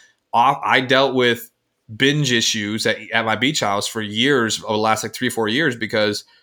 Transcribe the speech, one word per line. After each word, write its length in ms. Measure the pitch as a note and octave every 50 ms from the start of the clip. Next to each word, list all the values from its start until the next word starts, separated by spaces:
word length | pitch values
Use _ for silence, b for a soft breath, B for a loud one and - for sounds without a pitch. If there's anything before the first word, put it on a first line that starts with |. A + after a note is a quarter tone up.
| B B B B _ _ -
I, 220 | A#2 A#2+ C3+ C#3+ -
I 180 | - G#2 A#2 C3
dealt 320 | C3 B2 C3 C3 C#3 C3 B2
with 360 | B2+ B2 A#2+ A#2 A#2 - - _ _ _ _ _ _ _ - A2
binge 360 | G#2+ C3 C#3 C#3+ D3+ D3 B2
issues 560 | B2 A#2 A#2 - - A2 G#2 G#2 G#2+ A2 -
at, 120 | A#2 G#2+ - A2 F2+
at 120 | A2 A#2 A2+
my 120 | A2 A2
beach 240 | - B2 C#3 D#3+ -
house 260 | - G#2 G2+ G2+ G2+
for 160 | - - A2+
years, 600 | G#2+ G#2 G#2 A2 B2 C#3+ D3 B2+ A2+ A2 G2+ F2 E2+
over 100 | G#2+ G#2+
the 40 | G#2+
last, 240 | G#2+ A2 A2 A2
like, 120 | - G#2+ -
three, 160 | - B2+ A#2+
four 180 | - A#2 A2 G#2+
years, 260 | A2 C#3 E3 D3 A#2+
because 480 | A2+ A2 G#2+ - A2 G#2+ G#2 G#2 - b b b b